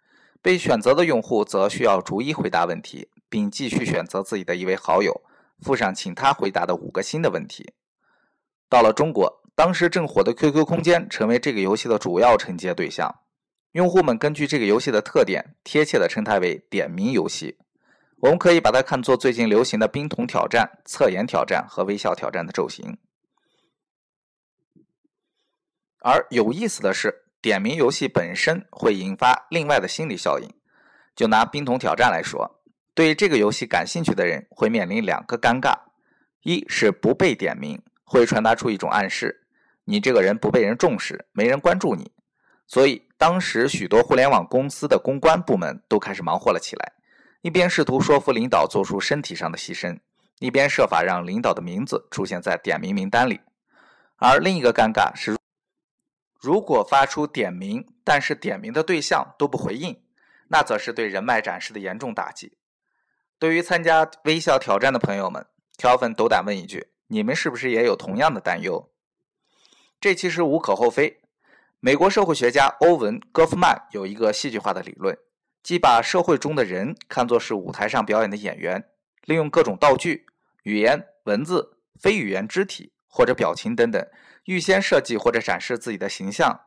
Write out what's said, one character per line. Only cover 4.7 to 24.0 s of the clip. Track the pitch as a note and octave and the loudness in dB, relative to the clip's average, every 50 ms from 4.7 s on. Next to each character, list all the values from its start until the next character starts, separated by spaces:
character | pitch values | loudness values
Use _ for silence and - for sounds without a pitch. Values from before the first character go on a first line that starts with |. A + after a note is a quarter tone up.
| F#2+ | -4
好 | - - - F2+ F#2 | -2 0 2 2 2
友， | G#2 F2 - - _ _ _ _ _ _ _ - | 2 2 -2 -4 _ _ _ _ _ _ _ -10
附 | - C3 C3+ | -4 -2 0
上 | A#2 A#2 F#2+ F#2+ | 0 0 -2 -4
请 | - - F#2+ F2 | -4 -8 -10 -6
他 | - C3+ C3+ | 0 0 0
回 | C#3 - G2 G2 | 2 0 0 -2
答 | F#2+ F2 E2+ | -2 -2 -2
的 | F2+ F2+ | -2 -4
五 | E2+ - F2+ | -4 -6 -8
个 | - F2+ G2 | -6 -6 -6
新 | - - D#3 | -4 -4 -2
的 | E3 B2+ | -2 -2
问 | F2+ E2 D2 | -2 -4 -8
题。 | - - - - - - _ _ _ _ _ _ _ _ _ _ _ _ _ _ _ _ _ _ - | -10 -16 -20 -20 -20 -20 _ _ _ _ _ _ _ _ _ _ _ _ _ _ _ _ _ _ 2
到 | C3 A#2+ | 4 6
了 | A2+ A2 G#2+ | 6 6 4
中 | - D3 D#3+ C3+ | 2 0 0 0
国， | G2+ F2+ - - _ _ _ _ | 0 0 0 0 _ _ _ _
当 | - D#3+ F3 | 2 2 2
时 | F3+ - F3 | 2 2 0
正 | E3+ - F#3 D#3+ | 2 2 0 -2
火 | - - G#2 F#2+ | 0 0 2 2
的 | - A#2+ | 2 2
Q | - D3+ D3+ | 2 2 2
Q | C#3 D#3 D#3 | 4 4 2
空 | - E3+ - | 2 0 0
间 | D#3+ E3+ F3 E3+ F#3 | 2 2 2 2 2
成 | - - - A2 G#2+ | -2 -4 -2 0 0
为 | A#2+ | 0
这 | B2 - D3 A#2+ | 0 0 -2 -2
个 | G#2 | 0
游 | F#2+ F#2+ G#2 | 0 0 0
戏 | A2 - | 0 0
的 | A#2+ A2 | 0 -2
主 | G#2 - F#2+ F2 F2 | 0 -2 0 2 4
要 | A#2 B2 A2+ | 6 6 6
承 | G2+ - - F2+ | 4 2 -2 -8
接 | E2+ F#2 F2+ F2 | -6 -6 -6 -4
对 | - E2+ - | -4 -4 -6
象。 | - - E2+ - - _ _ _ _ _ _ _ _ _ _ _ - | -4 -4 -6 -6 -6 _ _ _ _ _ _ _ _ _ _ _ -2
用 | D#3+ F3+ | 0 2
户 | F3+ F3 F#3+ | 4 6 4
们 | E3 C#3 A#2 | 4 4 2
根 | A2 - D3 D3+ | 2 0 -2 0
据 | D3 D3+ | -2 -4
这 | C3+ D#3 C#3 | -2 0 2
个 | A2 | 2
游 | G2 G#2 A#2+ | 4 2 2
戏 | - C#3+ | 2 2
的 | A2+ G#2+ | 0 0
特 | - - - D3 A#2 | 0 2 2 2 2
点， | F#2+ F#2 - - - - _ - | 2 0 -4 -6 -10 -18 _ -10
贴 | - - D3 D3+ | -2 0 0 0
切 | - - | 2 2
地 | B2 F2+ E2+ | 2 2 2
称 | - A2 G#2+ | 0 -2 -2
它 | G#2+ G#2+ G2 | 0 0 0
为 | F2+ F2+ D#2 - - - | 0 0 -2 -4 -8 -8
“点 | - G2 D2 C2+ | -6 -4 -4 -4
名 | E2 F2+ G2 A#2+ | -4 -4 -2 0
游 | C3 G2+ E2 - | 0 0 -2 -2
戏”。 | - - - C#2 - _ _ _ _ _ _ _ _ _ _ _ _ | -6 -8 -10 -12 -14 _ _ _ _ _ _ _ _ _ _ _ _
我 | _ - C3+ | _ 2 4
们 | D#3+ | 4
可 | F3+ - F3+ | 4 4 4
以 | E3+ E3 | 4 6
把 | - A2 | 4 4
它 | A2+ C3 | 4 2
看 | C3 - C#3+ B2+ | 2 0 -2 -2
作 | A#2 - C3 | 2 2 2
最 | A#2+ - C3 | 2 2 2
近 | A#2 A#2 A#2 | 2 2 2
流 | A2 G#2 A2 B2+ | 4 4 4 4
行 | - - G#2+ | 2 0 0
的 | A2 | 0
冰 | G#2 - G#2+ - D3+ | 0 -2 -4 -6 -6
桶 | - - A#2+ | -6 -6 -6
挑 | A#2+ - E2+ - | -4 -2 -2 -2
战、 | - - A#2 G#2+ - - _ _ | 2 2 2 2 0 -4 _ _
侧 | - - - D3 G#2+ | -8 -2 2 2 2
颜 | F#2 F#2 G#2+ | 2 0 -2
挑 | - - D#2 B1+ | -2 -2 -2 0
战 | - F#2+ - - - | 0 -2 -4 -4 -4
和 | - - F#2+ | -6 -4 -4
微 | G2 G2+ | -2 -4
笑 | G#2 - F#2+ - | -2 -2 -4 -4
挑 | - - - | -4 -4 -6
战 | - F2+ E2+ | -6 -6 -8
的 | F2 | -6
骤 | - - E2+ | -4 -4 -4
行。 | - - - - - - - _ _ _ _ _ _ _ _ _ _ _ _ _ _ _ _ _ _ _ _ | -6 -6 -12 -14 -14 -16 -16 _ _ _ _ _ _ _ _ _ _ _ _ _ _ _ _ _ _ _ _